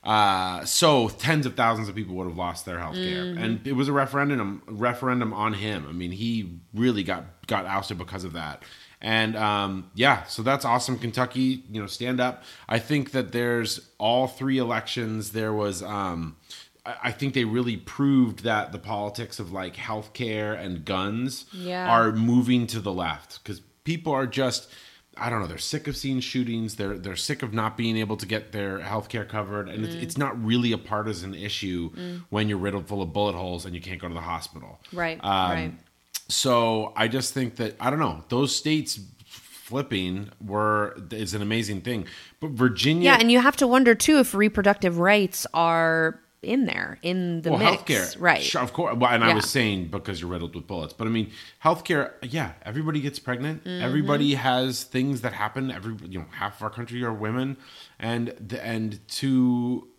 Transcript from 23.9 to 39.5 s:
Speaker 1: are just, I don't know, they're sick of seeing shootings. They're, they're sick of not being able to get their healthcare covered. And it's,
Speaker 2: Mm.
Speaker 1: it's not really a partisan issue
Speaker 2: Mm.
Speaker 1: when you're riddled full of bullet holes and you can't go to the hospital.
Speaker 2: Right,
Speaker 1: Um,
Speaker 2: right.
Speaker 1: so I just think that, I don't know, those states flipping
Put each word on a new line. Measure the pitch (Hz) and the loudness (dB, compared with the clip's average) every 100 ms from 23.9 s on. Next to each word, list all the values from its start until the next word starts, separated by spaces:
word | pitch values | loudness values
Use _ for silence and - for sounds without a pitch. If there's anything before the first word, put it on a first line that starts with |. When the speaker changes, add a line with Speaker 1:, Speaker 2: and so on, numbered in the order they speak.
| 165 160 | -4 -2
Speaker 1:
are | 139 131 | 0 0
just, | 120 131 117 - - - - _ - | 0 0 -2 -8 -20 -20 -20 _ -8
I | 117 | -4
don't | 117 | -2
know, | 87 | -4
they're | 82 | -6
sick | - 151 147 | -6 -6 -6
of | 139 | -6
seeing | 139 131 | -2 -2
shootings. | 127 131 120 113 113 | -2 -2 -2 -2 -4
They're, | 110 98 101 | -4 -6 -6
they're | 95 87 | -6 -6
sick | - 151 | -4 -4
of | 123 | -4
not | 110 110 110 | -2 -2 0
being | 113 110 | 0 0
able | 107 107 | -2 -4
to | 95 | -4
get | 107 - | -4 -4
their | 107 101 95 | -6 -6 -6
healthcare | 98 107 104 113 104 | -4 -6 -4 -6 -4
covered. | 110 98 104 98 | -6 -4 -6 -6
And | 107 | -6
it's, | 110 | -6
Speaker 2:
Mm. | 165 | -6
Speaker 1:
it's | 123 - | -6 -2
not | 139 120 | -2 -2
really | 110 120 120 | 2 2 2
a | 110 | 0
partisan | - 104 107 95 95 | -2 -4 -2 -6 -8
issue | 95 101 - 98 90 82 | -8 -6 -6 -4 -4 -4
Speaker 2:
Mm. | 175 180 175 170 | -8 -10 -12 -4
Speaker 1:
when | 104 107 | 0 0
you're | 101 | 0
riddled | 98 98 82 | 0 -2 -4
full | 101 | -6
of | 90 | -4
bullet | 80 104 87 | 0 0 0
holes | 90 87 | -6 -6
and | 92 87 | -8 -10
you | |
can't | 90 90 | -10 -10
go | 87 | -8
to | |
the | 85 | -8
hospital. | 85 82 - 80 - - - | -6 -6 -8 -16 -18 -20 -14
Speaker 2:
Right, | 175 165 160 | -6 -6 -4
Speaker 1:
Um, | - 190 185 | 0 2 2
Speaker 2:
right. | 165 160 - _ _ _ - - | 0 -4 -8 _ _ _ -12 -4
Speaker 1:
so | - 135 120 117 110 107 | -2 2 4 4 2 -2
I | - 113 | 0 0
just | 131 127 | 0 -2
think | 135 123 - | -2 -4 -2
that, | 113 - | -6 0
I | 123 | 0
don't | 147 | 2
know, | 135 78 - | 0 -2 -2
those | 123 139 | 0 2
states | - 151 156 - - 98 - | 0 0 0 0 -6 -10 -18
flipping | - - - | -20 -20 -20